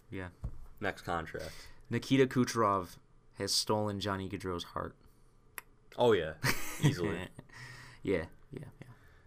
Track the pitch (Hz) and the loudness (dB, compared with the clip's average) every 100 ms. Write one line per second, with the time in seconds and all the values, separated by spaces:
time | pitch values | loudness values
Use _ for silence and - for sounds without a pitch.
0 | - 98 90 - - - - - 98 - | -12 -8 -8 -8 -8 -8 -10 -6 -4 -4
1 | - 85 80 82 80 - - - - 117 | -2 -2 -2 -6 -8 -10 -16 -16 -4 -4
2 | - 135 131 131 120 113 107 98 90 - | 4 6 6 4 0 2 4 2 0 -10
3 | - - - - 98 - - 107 107 101 | -20 -20 -16 -6 0 2 2 2 2 -2
4 | 101 95 95 95 92 87 - - 85 - | -2 -2 -4 -4 -4 -4 -4 -6 -6 -10
5 | - - - - - - - - - - | -20 -20 -20 -20 -20 -18 -18 -20 -8 4
6 | 120 101 78 78 127 - - - 151 90 | 6 6 4 0 0 2 0 2 4 4
7 | 82 82 92 - - - - - - - | 0 -2 -6 -12 -20 -18 -16 -16 -18 -8
8 | - 90 82 - - - - - - - | -2 0 -2 -12 -16 -14 -14 -18 -20 -20
9 | - - | -20 -20